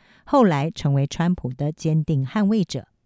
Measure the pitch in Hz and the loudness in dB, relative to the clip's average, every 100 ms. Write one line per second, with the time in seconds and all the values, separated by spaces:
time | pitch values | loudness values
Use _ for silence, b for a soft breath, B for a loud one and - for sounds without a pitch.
0 | b b b 285 208 143 156 - 143 139 | b b b 4 4 2 -2 -2 0 0
1 | 143 - 170 180 127 127 143 - 160 156 | 0 0 0 0 -4 -6 -6 -4 -2 0
2 | 151 143 131 214 202 220 170 131 - _ | 0 -2 -2 0 2 2 0 -6 -12 _